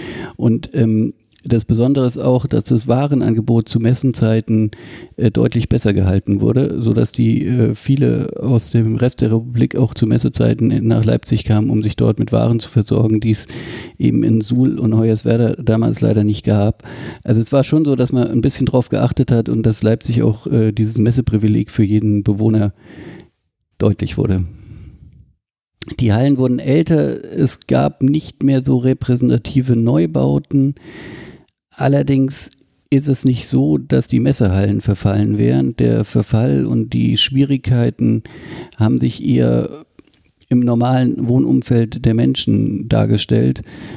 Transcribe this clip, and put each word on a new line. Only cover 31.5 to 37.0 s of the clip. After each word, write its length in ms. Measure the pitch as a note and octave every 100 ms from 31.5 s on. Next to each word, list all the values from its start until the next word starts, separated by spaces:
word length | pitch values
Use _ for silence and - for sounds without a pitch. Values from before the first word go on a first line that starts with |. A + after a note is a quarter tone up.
| _ _
Allerdings 760 | - C3+ C#3 C#3 C3+ C3+ C#3+ - - _ _ _
ist 180 | C3+ C#3+
es 160 | C3
nicht 240 | C3+ B2 -
so, 300 | C3 C#3+ D3
dass 320 | B2+ C3 -
die 100 | B2
Messehallen 640 | C3 C3+ G#2 F#2 G2+ G#2
verfallen 560 | - G2 G#2 G2+ G#2+ G#2
wären. 400 | A#2 C3 C3 A#2+
Der 260 | A#2+ A2+
Verfall 640 | G#2+ A#2 G#2 A2 B2+ C#3 A#2+
und 260 | A#2+ A2+
die 240 | A#2+